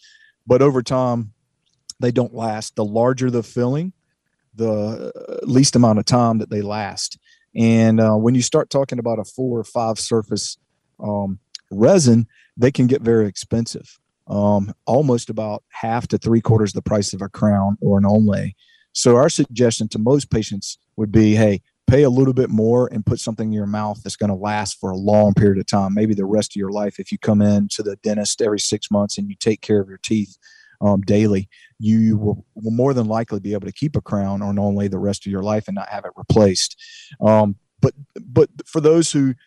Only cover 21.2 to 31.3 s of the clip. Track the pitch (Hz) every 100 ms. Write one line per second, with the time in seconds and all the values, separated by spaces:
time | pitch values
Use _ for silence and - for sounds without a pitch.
21.2 | 107 107 107 98 _ _ - 131 139 123
22.2 | 135 127 120 107 110 123 123 104 - 120
23.2 | - 110 110 107 101 104 107 101 101 -
24.2 | 104 92 104 107 104 - 98 92 98 107
25.2 | 104 98 101 95 - 104 95 104 110 101
26.2 | 98 107 98 101 98 104 104 - 95 101
27.2 | - 104 104 101 101 - 104 98 110 104
28.2 | 101 - 113 104 - 107 - 104 101 -
29.2 | 101 98 113 107 - 104 95 95 - 110
30.2 | 101 _ _ _ _ - 104 98 98 104
31.2 | 107